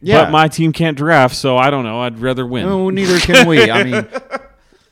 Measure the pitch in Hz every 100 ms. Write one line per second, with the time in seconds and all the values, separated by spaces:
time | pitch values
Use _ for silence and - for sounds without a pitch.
0 | 175 220 180 156 156 - 160 151 165 139
1 | 151 156 127 - 135 127 135 139 117 117
2 | 123 113 127 127 123 123 185 190 190 190
3 | 185 175 - 254 175 156 - 113 127 123
4 | 208 247 - - - _ _ _ _